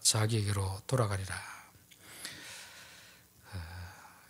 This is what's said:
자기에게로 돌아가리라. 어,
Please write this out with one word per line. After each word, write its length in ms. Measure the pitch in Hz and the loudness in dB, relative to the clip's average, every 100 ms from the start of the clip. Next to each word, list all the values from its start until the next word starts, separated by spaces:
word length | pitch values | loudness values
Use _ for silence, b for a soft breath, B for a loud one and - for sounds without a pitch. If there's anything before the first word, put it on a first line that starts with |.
자기에게로 800 | - 110 110 113 101 98 95 98 - | 4 6 6 4 4 2 2 -2 2
돌아가리라. 480 | 123 104 95 92 82 - - - - - B B B B B B B B B B B B B B - - | 4 4 2 -2 -6 -8 -12 -16 -20 -20 B B B B B B B B B B B B B B -20 -12
어, 100 | 92 82 90 87 B B B | -10 -8 -10 -12 B B B